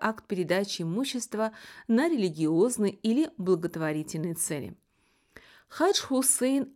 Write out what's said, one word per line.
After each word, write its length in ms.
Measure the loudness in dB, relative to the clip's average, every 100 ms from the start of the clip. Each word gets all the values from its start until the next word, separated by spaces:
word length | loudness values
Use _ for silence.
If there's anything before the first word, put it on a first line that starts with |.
акт 240 | -4 -4 -4
передачи 560 | -2 0 0 0 -4
имущества 720 | -4 -2 -2 -4 -6 -4 -4 -6 -18 -10 0
на 220 | 2 4
религиозные 840 | 2 0 0 2 4 4 2 -2
или 360 | 0 0 2 0 -2
благотворительные 960 | 0 0 0 -4 -4 -4 -4 -4 -4
цели. 420 | -4 -4 -6 -8 -14 _ _ _ _ _ -20 -20 -20 _
Хадж 340 | 0 2 2
Хусейн 720 | 0 0 2 2 2 0 -2